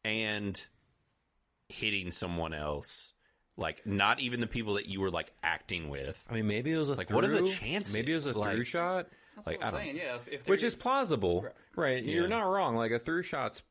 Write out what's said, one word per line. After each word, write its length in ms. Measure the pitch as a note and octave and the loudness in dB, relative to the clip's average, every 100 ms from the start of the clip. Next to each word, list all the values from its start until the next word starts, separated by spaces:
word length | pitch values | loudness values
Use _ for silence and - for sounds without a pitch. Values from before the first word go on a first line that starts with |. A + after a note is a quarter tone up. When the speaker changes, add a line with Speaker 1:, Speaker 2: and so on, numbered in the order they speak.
Speaker 1:
and 560 | G#2+ A2 A2 G#2 G2+ F#2+ - _ _ _ _ _ _ _ _ _ _ | 0 0 0 -2 -2 -4 -12 _ _ _ _ _ _ _ _ _ _
hitting 420 | - A2 G2+ F2+ | -4 -2 -2 -4
someone 420 | E2 F2+ E2+ E2 | -4 -4 -2 -4
else? 600 | D#2 D2+ D2 - - - _ _ _ _ - | -4 -2 -4 -4 -8 -10 _ _ _ _ -6
Like, 300 | E2 D#2 - | -6 -4 -4
not 340 | G2+ G2+ B2 | 4 4 4
even 200 | B2 A#2+ | 0 -2
the 80 | A2+ | -2
people 280 | B2 G#2+ G2+ | -2 0 0
that 120 | - | -2
you 120 | F#2+ | -2
were, 120 | F#2+ | 0
like, 200 | E2+ D#2+ _ | 0 -4 _
acting 460 | E2+ D#2 - F2 D#2 | -2 -2 -4 -6 -4
with. 340 | C#2+ C2+ - - | -6 -6 -8 -4
Speaker 2:
I 40 | |
mean, 140 | A2+ G#2+ | 0 2
maybe 240 | G#2 C3+ | 2 0
it 60 | D#3+ | 0
was 120 | C#3+ | 0
a 60 | C3 | 0
Speaker 1:
Like, 160 | F#2 | 2
what 120 | A#2 | 4
are 40 | F#3 | 4
the 100 | G3 | 4
Speaker 2:
through, 120 | F#3 | 4
Speaker 1:
chances? 400 | F#3+ A2+ F#3 G3 | 0 -2 -2 0
Speaker 2:
maybe 180 | G#2+ B2 | 0 2
it 40 | D#3+ | 0
was 100 | C#3+ | 0
a 120 | A2 | 0
Speaker 1:
Like, 180 | G#2 G#2+ | 0 0
Speaker 2:
through 80 | |
shot. 440 | A#2+ E3+ F3 F#3 - - - A3 | 0 0 0 0 -2 -14 -20 -12
Speaker 3:
That's 120 | B2+ | -6
Speaker 1:
like, 120 | E2+ | -4
Speaker 3:
what 80 | A2+ | -2
I'm 80 | - | -2
Speaker 1:
I 20 | |
don't 80 | - | -4
Speaker 3:
saying, 120 | D3 | -6
yeah, 180 | D3+ B2 | -4 -6
if, 120 | B2 | -6
if 200 | C#3+ - | -8 2
Speaker 2:
Which 140 | G3 | 2
Speaker 3:
they're 60 | A#3 | 2
Speaker 2:
is 80 | - | 0
plausible, 680 | B3 C4+ A#3 C#3 F#2 F2 | 2 2 2 2 4 2
Speaker 3:
Right. 100 | A2 - - - | -2 -12 -10 0
Speaker 2:
right? 280 | D3+ B2+ | 2 2
You're 200 | C#3+ E3 | 0 2
Speaker 1:
Yeah. 60 | F3 | 2
Speaker 2:
not 120 | A3+ F#3+ | 2 2
wrong. 240 | G3 E3 A#2 | 2 2 2
Like, 160 | A2+ | 2
a 80 | A#2 | 2
through 240 | C#3 E3+ | 2 -2
shot's 380 | F3 D3 A2+ - - | 0 -2 -2 -4 -16